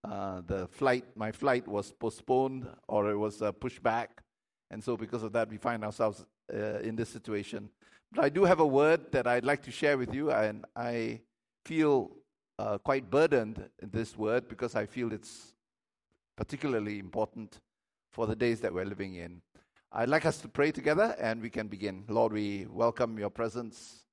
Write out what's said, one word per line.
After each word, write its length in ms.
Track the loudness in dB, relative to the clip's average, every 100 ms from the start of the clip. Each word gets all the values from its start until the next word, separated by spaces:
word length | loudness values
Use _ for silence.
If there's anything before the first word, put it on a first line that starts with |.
Uh, 380 | -8 -6 -6 -8 -4
the 220 | -4 -4
flight, 380 | 0 2 2 -2 -8
my 160 | -6
flight 340 | 0 2 2 2
was 240 | -4 -4
postponed, 800 | -6 -6 -6 2 2 2 -4 -12 -14 -2
or 220 | 0 2
it 80 | 0
was, 240 | -2 -2
uh, 100 | -4
pushed 300 | -2 -8 -2
back. 380 | 0 0 -4 -14 _ _ _ _ _
And 140 | -10
so 100 | -6
because 280 | -6 -4 -6
of 100 | -2
that, 160 | -2 -2
we 80 | -4
find 300 | -4 -4 -6
ourselves, 400 | 0 0 0 -16 _ -8
uh, 280 | -4 -4 -4
in 160 | -4 -4
this 120 | -6
situation. 640 | -6 -6 -6 -4 -10 -12 _ _ _ _
But 140 | 2
I 60 | 2
do 140 | 6
have 140 | 6 8
a 80 | 6
word 460 | 8 6 4 2
that 140 | 0 2
I'd 180 | 2
like 180 | 2 0
to 60 | -2
share 280 | 0 2 2
with 160 | 0
you, 160 | -2 0
and 340 | 2 0 -2 -12
I 460 | -8 -4 -2 -4 -6 _ _ _ _ -4
feel, 440 | 2 6 4 2 -12 _ _ _ -6
uh, 200 | -4 -2
quite 320 | 0 0 2
burdened 580 | 4 6 4 2 -8 -14 -14
in 80 | -6
this 260 | -6 -6 -2
word 320 | 0 0 -2
because 260 | -6 -2
I 120 | -2 -4
feel 260 | -4 -4
it's 400 | -6 -12 -20 -20 _ _ _ _ _ _ _ _
particularly 640 | -10 -8 -2 0 0 0 -6
important 600 | -6 -2 -2 -4 -14 -18 _ _ _ _ _
for 120 | -2 -2
the 80 |
days 280 | 2 2 2
that 100 | -2
we're 140 | -4 -6
living 300 | -6 -10 -10
in. 260 | -14 -16 _ _ _ _ _
I'd 160 | -2 2
like 160 | 2
us 140 | 2 -2
to 100 | -6
pray 240 | 2 2
together, 420 | 2 2 4 2 0
and 220 | -2 -2
we 80 | -6
can 180 | -6 -6
begin. 360 | -4 -6 -6 -2
Lord, 240 | 2 2
we 320 | 2 -2 -4 -8
welcome 480 | 0 0 2 -2 -2
your 100 | -6
presence. 760 | -2 -4 -4 -10 -14 -20 -20 _